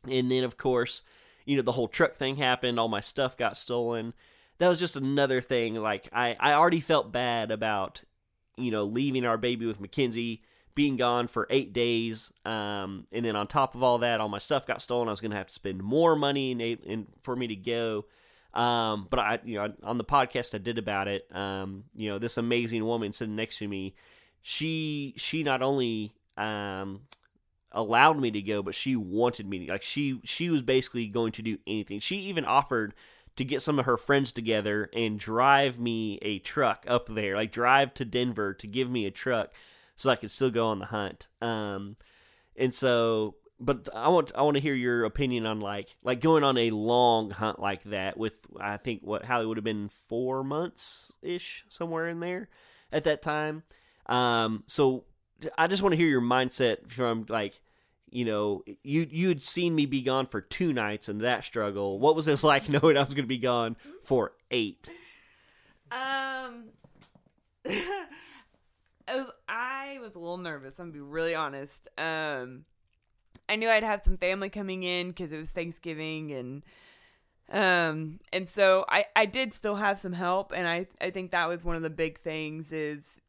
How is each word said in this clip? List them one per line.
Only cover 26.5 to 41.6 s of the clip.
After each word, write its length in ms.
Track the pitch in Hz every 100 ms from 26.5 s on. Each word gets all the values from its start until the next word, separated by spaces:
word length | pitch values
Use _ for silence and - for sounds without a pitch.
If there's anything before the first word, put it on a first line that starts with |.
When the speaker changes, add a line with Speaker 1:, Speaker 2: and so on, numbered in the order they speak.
| 107 101 95 98 98 131 - _ _ _ _ _
Speaker 1:
allowed 460 | - 110 117 147 151
me 120 | 123
to 100 | 107
go, 200 | 98 104
but 100 | 98 95
she 200 | 135 123
wanted 520 | 95 101 120 120 98
me 180 | 95 85
to, 60 |
like, 100 | 98
she, 380 | - - 143 127
she 260 | - - 175
was 120 | 156
basically 460 | 123 131 127 123 113
going 260 | 110 113
to 80 | 113
do 160 | 113 107 -
anything. 320 | 107 101 101
She 180 | - 196
even 280 | 190 175 123
offered 480 | 131 135 123 107 - - - _ -
to 80 |
get 180 | 139 135
some 180 | - 147
of 60 | 127
her 120 | 120
friends 340 | - 143 135
together 580 | - 113 110 104 104 104
and 260 | - 113 107
drive 580 | 107 110 131 139 139 120
me 400 | 120 113 110 101
a 180 | 104 101
truck 460 | - - 127 98 -
up 200 | 123 120
there, 280 | 110 104 98
like, 160 | 110
drive 420 | 117 120 135 139 -
to 100 | 120
Denver 480 | 123 123 107 101
to 140 | 95 107
give 220 | 113 127
me 160 | 123 101
a 60 |
truck, 420 | - - 120 90 - - - _ -
so 140 | 135
I 60 | 123
could 160 | 107
still 180 | - 131
go 160 | 117 113
on 120 | 104
the 60 | 92
hunt. 420 | 113 98 - - _
Um, 540 | 117 113